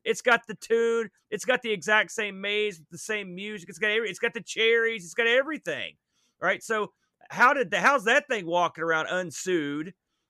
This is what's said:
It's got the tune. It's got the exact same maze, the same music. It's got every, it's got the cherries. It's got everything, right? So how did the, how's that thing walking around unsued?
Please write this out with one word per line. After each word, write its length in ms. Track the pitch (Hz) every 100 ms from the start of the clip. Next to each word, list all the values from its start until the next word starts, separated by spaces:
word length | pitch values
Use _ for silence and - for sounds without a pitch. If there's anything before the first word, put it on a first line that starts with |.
It's 180 | - 220
got 260 | - 240 -
the 80 | 208
tune. 560 | - 233 233 226 220 _ _
It's 160 | 214 185
got 160 | 254
the 100 | 240
exact 400 | 208 151 214 185
same 300 | - 208 190
maze, 400 | 202 208 214 170 151
the 80 | 175
same 380 | - 214 196 175
music. 340 | 202 214 170
It's 80 | 175
got 140 | 214
every, 180 | 214 220
it's 100 | 175
got 140 | 233
the 80 | 233
cherries. 640 | 175 - 226 233 226 226 170
It's 80 |
got 140 | - 233
everything, 680 | 247 277 302 - 139 87 73 _ _ _ _
right? 220 | 170 190
So 300 | - 220 202 _ _ _ -
how 240 | 151 240
did 160 | 285 208
the, 100 | 175
how's 260 | 208 277 196
that 220 | 262 294
thing 200 | 233 165
walking 360 | 175 170 -
around 240 | 165 160 151
unsued? 800 | 180 180 135 - 180 143 147 165 - _ _ _